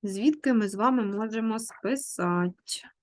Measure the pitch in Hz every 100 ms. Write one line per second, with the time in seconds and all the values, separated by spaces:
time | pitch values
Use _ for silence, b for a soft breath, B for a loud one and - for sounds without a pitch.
0 | 202 196 247 302 269 240 208 196 233 262
1 | 208 202 220 220 226 220 226 - 196 269
2 | - - 175 175 180 180 - - - _